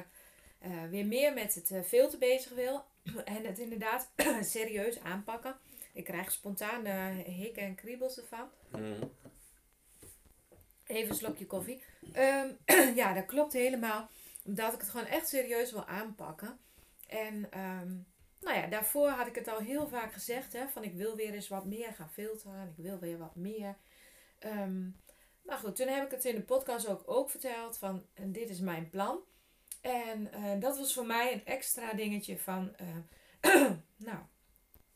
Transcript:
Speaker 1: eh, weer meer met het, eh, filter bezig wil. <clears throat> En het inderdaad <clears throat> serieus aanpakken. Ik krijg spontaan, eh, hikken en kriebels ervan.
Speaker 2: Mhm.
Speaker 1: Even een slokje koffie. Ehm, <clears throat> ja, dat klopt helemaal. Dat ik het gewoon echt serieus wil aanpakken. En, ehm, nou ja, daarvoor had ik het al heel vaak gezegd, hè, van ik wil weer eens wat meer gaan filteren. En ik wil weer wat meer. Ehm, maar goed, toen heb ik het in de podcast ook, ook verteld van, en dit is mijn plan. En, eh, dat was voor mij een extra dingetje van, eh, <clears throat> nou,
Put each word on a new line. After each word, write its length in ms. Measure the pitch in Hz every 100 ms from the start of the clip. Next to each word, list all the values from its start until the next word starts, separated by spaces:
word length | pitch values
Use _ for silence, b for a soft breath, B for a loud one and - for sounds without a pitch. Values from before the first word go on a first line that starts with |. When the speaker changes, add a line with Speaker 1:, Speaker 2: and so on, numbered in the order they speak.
| 175 B B B B B
Speaker 1:
eh, 320 | - 170 165
weer 160 | 196 208
meer 280 | 233 294
met 200 | 262 208
het, 160 | - -
eh, 120 | 190
filter 360 | 180 240 285 302
bezig 340 | 247 262 254
wil. 320 | 247 254 277 - _
<clears throat> 220 | - 226
En 200 | - 208
het 140 | 220 190
inderdaad 520 | 233 226 220 240 247 - 285
<clears throat> 120 | 240 202
serieus 460 | 226 220 214 214 233
aanpakken. 560 | - 185 202 226 254 262 B B B
Ik 120 | -
krijg 280 | 165 175 190
spontaan, 520 | - 202 202 208 233
eh, 320 | 214 190 190 185
hikken 460 | 180 180 208 226
en 120 | 202
kriebels 440 | 190 208 247 262 254
ervan. 300 | 233 226 254 - -
Speaker 2:
Mhm. 360 | - 107 104 - - - - - - _ _ _ - - - - - _ - - _ -
Speaker 1:
Even 240 | 226 220
een 60 | 202
slokje 300 | 220 - 190
koffie. 360 | 190 185 262 B B -
Ehm, 360 | - 269 277 269 254 -
<clears throat> 260 | 370 269 233
ja, 140 | 214
dat 120 | 185 190
klopt 260 | 269 302
helemaal. 560 | 262 247 262 226 214 226 B B B
Dat 280 | - 202 226
ik 80 | 233
het 100 | -
gewoon 160 | 240 220
echt 220 | 311 311
serieus 440 | 277 240 233 247
wil 120 | 220
aanpakken. 760 | - 185 220 214 151 156 214 254 B B B B -
En, 440 | 220 214 208 202
ehm, 420 | - 190 185 180 185 180 _ - _
nou 160 | 381 226
ja, 100 | 175
daarvoor 420 | 214 - 285 285
had 180 | 262 240
ik 80 |
het 140 | 240 233
al 100 | 220
heel 300 | 214 277 294
vaak 240 | 247 220
gezegd, 400 | 208 - 240 262
hè, 160 | 240 269
van 160 | 262
ik 100 | 214
wil 220 | 175 208 220
weer 180 | 214
eens 140 | 208 196
wat 160 | 196
meer 280 | 190 214 226
gaan 180 | - 156
filteren. 500 | - 214 220 208 196
En 80 | 190 160
ik 80 |
wil 140 | 170 190
weer 200 | 175 170
wat 180 | 165 175
meer. 400 | 180 220 202 202 B B B B B _
Ehm, 500 | 214 208 196 185 185 185 B B B B
maar 160 | - 226
goed, 180 | 214 190
toen 120 | 262
heb 160 | 269
ik 60 | 269
het 140 | 262
in 100 | 262
de 80 | 220
podcast 460 | 190 262 262 233 208
ook, 140 | 185 -
ook 240 | 220 277
verteld 480 | - 262 233 226 226
van, 280 | 196 190 -
en 180 | - 196
dit 180 | 190 226
is 100 | 180
mijn 300 | 185 165 165
plan. 280 | 190 208 339 - b b b b -
En, 520 | 247 240 226 220 208
eh, 280 | - 208 202
dat 180 | 247 277
was 160 | 269
voor 120 | - 233
mij 260 | 233 240
een 120 | 214
extra 480 | - 269 - - 226
dingetje 460 | 214 214 208 196 185
van, 360 | - 185 185 -
eh, 100 | 175 165 165 B B B
<clears throat> 300 | 330 370 277 170 - -
nou, 220 | 214 196 - _ _ _ _ - _